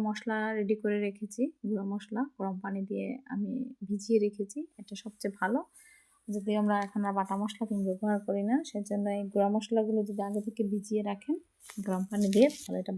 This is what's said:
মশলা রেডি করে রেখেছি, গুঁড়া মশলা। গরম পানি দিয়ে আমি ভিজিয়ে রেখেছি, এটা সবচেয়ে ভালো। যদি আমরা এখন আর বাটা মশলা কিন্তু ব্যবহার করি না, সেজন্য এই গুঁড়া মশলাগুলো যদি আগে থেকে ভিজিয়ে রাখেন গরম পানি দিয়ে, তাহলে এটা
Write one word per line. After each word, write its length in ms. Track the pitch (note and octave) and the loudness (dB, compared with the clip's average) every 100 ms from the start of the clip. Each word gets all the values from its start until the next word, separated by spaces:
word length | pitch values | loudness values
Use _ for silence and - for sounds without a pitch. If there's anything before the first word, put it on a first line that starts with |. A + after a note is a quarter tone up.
| G#3+ | 0
মশলা 300 | G#3+ - A3 A3 A3 | -2 -2 0 0 0
রেডি 160 | G3+ G#3+ | 2 2
করে 140 | G#3 G#3 G3+ | 2 2 0
রেখেছি, 340 | G3+ G#3 - D4 - G3+ | -2 -6 -2 -2 -2 -2
গুঁড়া 180 | G#3 G3 | -2 -2
মশলা। 300 | G3+ G#3 A3 C#4+ - | -4 -4 -4 -4 -4
গরম 220 | F#3+ F#3 | -4 -4
পানি 180 | G3 G3 G3 | -4 -4 -4
দিয়ে 180 | G3 G3 - - | -4 -4 -6 -6
আমি 180 | G3+ G3+ - - - G3 | -4 -2 -4 -6 -8 -6
ভিজিয়ে 320 | G3+ G#3 A3+ G#3 | -4 2 4 4
রেখেছি, 340 | G3+ G3 D4 E4+ - | -2 -6 -6 -10 -12
এটা 160 | G3+ G3 | -14 -12
সবচেয়ে 300 | A3 - G#3 G3+ | -12 -6 -6 -2
ভালো। 200 | F#3 B3+ F#4 - - - _ _ - G#3 | 0 0 -4 -14 -20 -20 _ _ -6 -4
যদি 160 | G3+ G#3 | 0 2
আমরা 140 | G#3 G3+ G3 | 4 2 0
এখন 160 | G#3 G3+ | -2 0
আর 60 | G3 | 0
বাটা 160 | F#3+ G3 | 0 0
মশলা 220 | G#3+ - A3 | -2 -4 -4
কিন্তু 140 | G3+ F#3+ | -2 0
ব্যবহার 300 | F#3 G#3+ G3+ G3+ | 0 0 0 0
করি 160 | G3+ G3+ | 0 2
না, 60 | C4+ E4 | 0 0
সেজন্য 360 | G#3 G3+ G#3 G3+ | -6 -4 -2 0
এই 140 | G3+ G3+ | -2 0
গুঁড়া 180 | G3+ G3+ G#3+ | 2 4 4
মশলাগুলো 440 | G#3+ A3+ G#3+ A3 G#3 | 2 2 4 2 0
যদি 120 | G3+ G3+ | -2 -2
আগে 120 | G#3 G#3+ | -2 -2
থেকে 140 | G#3+ G3+ | -2 0
ভিজিয়ে 300 | G3+ G3+ G#3+ G#3 | -2 0 0 0
রাখেন 260 | G3+ - E4+ - _ - - G3 | -4 -2 -4 -6 _ -16 -8 -2
গরম 180 | F#3 F#3+ | -2 0
পানি 160 | G#3 G3+ G3+ | 2 6 8
দিয়ে, 120 | C#4 D4 | 8 6
তাহলে 180 | - F#3 | -4 -4
এটা 100 | F#3 | -2